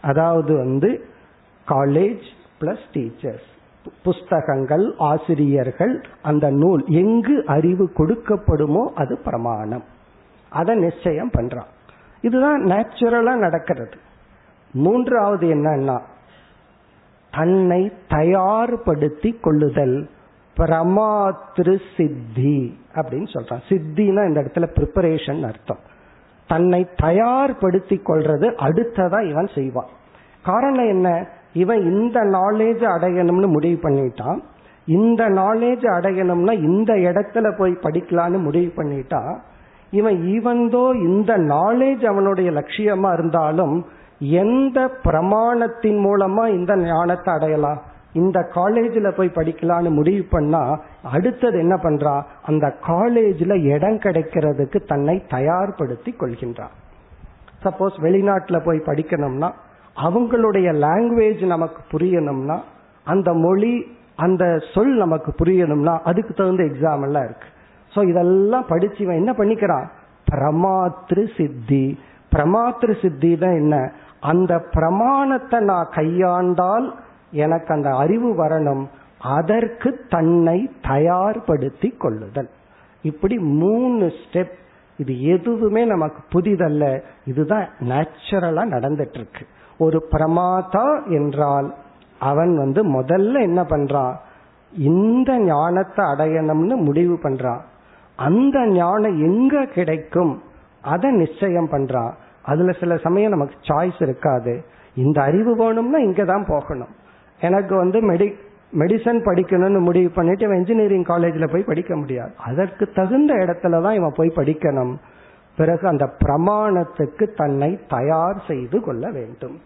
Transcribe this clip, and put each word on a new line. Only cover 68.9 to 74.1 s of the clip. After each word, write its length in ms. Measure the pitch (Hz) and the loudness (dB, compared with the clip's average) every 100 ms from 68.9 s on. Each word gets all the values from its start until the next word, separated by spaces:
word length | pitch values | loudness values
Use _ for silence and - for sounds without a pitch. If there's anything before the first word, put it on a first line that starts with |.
| 202 | -2
இவன் 180 | 196 165 | -2 0
என்ன 120 | 214 | 0
பண்ணிக்கிறான்? 520 | 247 208 220 202 147 147 - - _ - | 0 0 0 0 -2 -4 -16 -20 _ -4
பிரமாத்ரு 960 | 131 143 156 190 190 180 - - 180 214 | 0 0 2 2 2 -2 -4 -2 -2 -2
சித்தி. 540 | - 147 127 113 139 135 139 - - _ | -2 -4 -4 -2 0 0 -4 -16 -20 _
பிரமாத்ரு 640 | 151 151 214 240 240 233 208 | 0 2 2 0 0 -2 0
சித்தி 340 | 185 139 165 165 | -2 0 0 2
தான் 200 | 185 170 | 2 2
என்ன? 200 | 151 147 131 - - | 2 0 -2 -10 -20